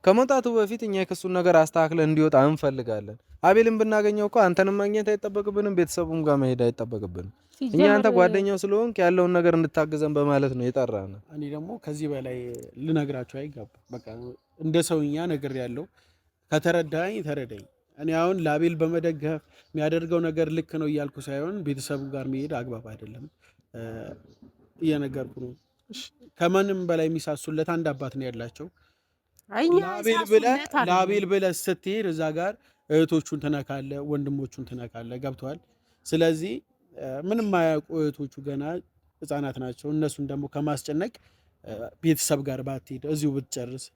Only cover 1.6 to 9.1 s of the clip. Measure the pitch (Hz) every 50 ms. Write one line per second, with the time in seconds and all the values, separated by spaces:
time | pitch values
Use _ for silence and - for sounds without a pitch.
1.6 | 156 156 _ 165 160 156 165 170 156 151 156 156 156 156 151 135 135 147 156 147
2.6 | - 143 135 131 120 117 110 107 104 101 107 - _ _ - - - 170 190 220
3.6 | 226 226 226 220 220 220 214 214 208 208 208 208 208 208 - 240 208 180 175 175
4.6 | 190 196 196 202 202 202 208 214 208 208 214 202 - 208 196 208 202 208 202 202
5.6 | 208 208 196 180 175 160 - - 175 160 160 165 156 151 143 139 135 127 127 123
6.6 | 123 120 117 - 117 117 120 107 104 92 87 87 90 95 - _ _ _ _ -
7.6 | 277 254 202 160 - - 208 208 208 220 196 185 180 180 175 196 196 196 202 185
8.6 | - 196 202 208 226 240 220 - 185 175